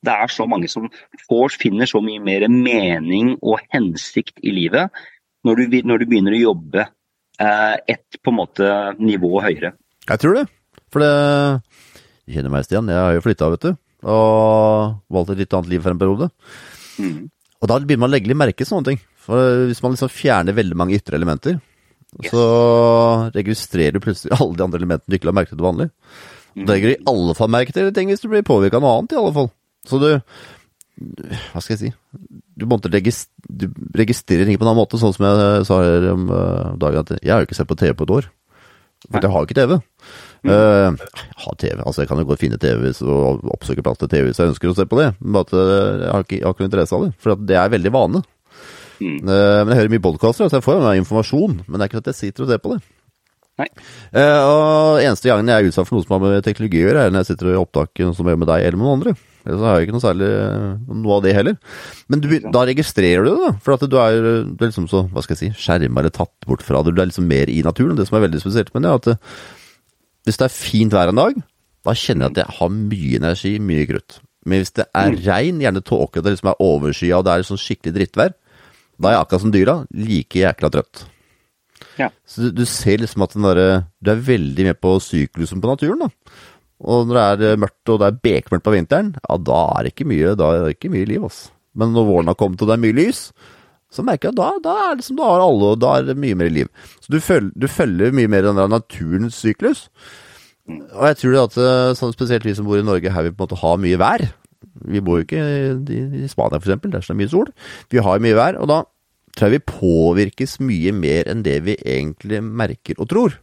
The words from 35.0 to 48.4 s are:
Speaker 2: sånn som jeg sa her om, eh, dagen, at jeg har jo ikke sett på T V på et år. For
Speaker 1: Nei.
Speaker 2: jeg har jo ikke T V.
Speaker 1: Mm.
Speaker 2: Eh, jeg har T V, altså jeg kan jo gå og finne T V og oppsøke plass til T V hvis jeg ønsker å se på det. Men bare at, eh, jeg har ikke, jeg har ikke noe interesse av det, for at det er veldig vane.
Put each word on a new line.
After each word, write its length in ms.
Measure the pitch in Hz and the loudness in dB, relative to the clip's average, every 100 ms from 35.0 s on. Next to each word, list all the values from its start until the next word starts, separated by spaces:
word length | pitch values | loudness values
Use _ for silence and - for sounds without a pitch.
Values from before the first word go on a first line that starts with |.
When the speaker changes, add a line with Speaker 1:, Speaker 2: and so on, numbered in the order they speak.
Speaker 2:
sånn 140 | 113 95 | 0 2
som 100 | 101 | 2
jeg 380 | 104 101 104 98 | 4 4 2 2
sa 140 | 95 | 2
her 240 | 87 85 90 | 4 2 2
om, 160 | 92 92 | 0 -2
eh, 380 | 90 87 87 87 87 | -2 -2 -2 -4 -2
dagen, 180 | 76 76 | -2 -2
at 80 | 78 - | -4 -6
jeg 140 | - | 0
har 80 | 107 | 0
jo 60 | - | 0
ikke 100 | - | -4
sett 120 | - | -4
på 60 | 80 | 0
T 80 | 87 | 0
V 60 | - | 0
på 80 | 78 | 0
et 80 | 113 | -2
år. 80 | - _ _ _ _ _ _ _ - | -2 _ _ _ _ _ _ _ -6
For 100 | 107 | -2
Speaker 1:
Nei. 60 | 98 | 0
Speaker 2:
jeg 60 | |
har 80 | 90 | 0
jo 60 | 76 | 0
ikke 100 | 123 | 2
T 60 | 123 | 2
V. 60 | 175 - _ - - - _ | 2 0 _ -20 -20 -20 _
Speaker 1:
Mm. 80 | - | 2
Speaker 2:
Eh, 540 | 104 107 101 95 82 - - | 4 6 6 4 0 -8 -18
jeg 160 | - - | -20 -16
har 140 | - - | -14 -8
T 80 | - | -6
V, 60 | - | -6
altså 220 | - 73 | -6 -4
jeg 80 | 71 | -2
kan 80 | 71 | -2
jo 60 | 71 | -2
gå 80 | 71 | -2
og 60 | |
finne 160 | 69 55 | -2 -2
T 80 | 69 57 | 0 0
V 140 | 64 64 64 | -2 -4 -2
og 320 | 69 69 65 - - | 0 2 0 -4 -8
oppsøke 260 | - - | -6 -4
plass 160 | - 58 | -4 -4
til 140 | - | -2
T 80 | 76 | 0
V 80 | 65 | 0
hvis 80 | - | 0
jeg 140 | 85 | 0
ønsker 160 | 67 87 | 0 -2
å 60 | 92 | 0
se 80 | 95 | 0
på 140 | 117 | 2
det. 60 | 151 95 | 0 -2
Men 220 | - 101 | -2 -2
bare 80 | 90 | 0
at, 60 | 92 | 0
eh, 460 | 92 98 101 98 85 | 2 2 0 -2 -2
jeg 80 | |
har 140 | 98 90 | -4 -4
ikke, 100 | 98 | -4
jeg 80 | - | -4
har 80 | |
ikke 80 | 92 | -2
noe 80 | 95 | -2
interesse 240 | 101 80 92 | 0 0 0
av 80 | 190 | -2
det, 40 | - | -4
for 160 | - | -2
at 80 | 101 104 | -2 0
det 80 | 92 | 2
er 160 | 95 | 2
veldig 180 | 113 90 127 | 0 0 2
vane. 240 | 92 151 - _ | 0 0 -6 _